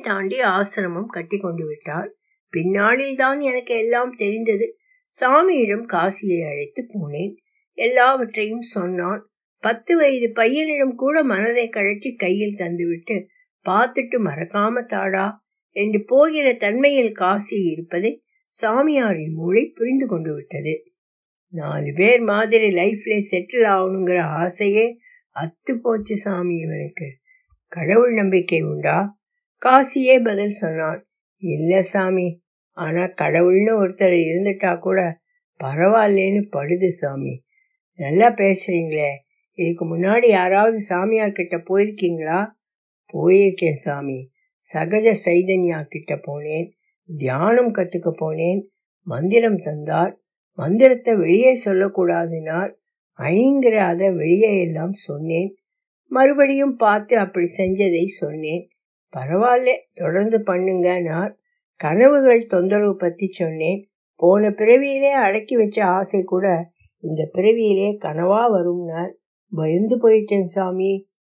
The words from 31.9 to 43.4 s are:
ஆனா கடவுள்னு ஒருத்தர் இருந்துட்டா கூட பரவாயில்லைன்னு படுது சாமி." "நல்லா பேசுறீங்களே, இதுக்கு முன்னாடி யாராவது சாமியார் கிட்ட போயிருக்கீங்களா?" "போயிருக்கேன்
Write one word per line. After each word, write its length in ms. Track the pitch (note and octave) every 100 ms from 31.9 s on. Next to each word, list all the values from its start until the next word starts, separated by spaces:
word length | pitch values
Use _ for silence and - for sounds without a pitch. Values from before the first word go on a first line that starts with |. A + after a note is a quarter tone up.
| G3 F#3 F#3 F3+ E3+ _ _ _
ஆனா 320 | - D#3 E3
கடவுள்னு 720 | F3+ F3+ D3+ D#3+ F3 F#3+ G#3 A3
ஒருத்தர் 400 | F#3+ F#3 G3 F3
இருந்துட்டா 640 | D#3+ E3+ G3+ G3 G3 F3
கூட 420 | F#3 F#3+ F3 E3 _ _ _ _
பரவாயில்லைன்னு 840 | C3+ D3 F#3 A3 G#3 G3 F#3+ G3+ G3+ D3
படுது 320 | C#3+ F3+ F#3
சாமி." 540 | E3 C#3+ C3+ C#3 B2+ _ _ _ _ _
"நல்லா 360 | - C#3 E3+ A#3
பேசுறீங்களே, 800 | A3+ G3 F#3+ - F3 E3 D3+ C#3+ C#3 _ _ _
இதுக்கு 440 | - E3+ E3+ E3 E3
முன்னாடி 320 | F#3 A3+ A#3+
யாராவது 520 | G3 F3+ F#3+ A3 A3
சாமியார் 520 | G3+ F3+ G3+ A3 G#3
கிட்ட 240 | G3+ E3+ E3+
போயிருக்கீங்களா?" 880 | E3+ F#3+ G#3 G#3 F3+ E3 D#3 F3 A3 _ _ _ _ _ _
"போயிருக்கேன் 600 | D3 D#3+ F#3+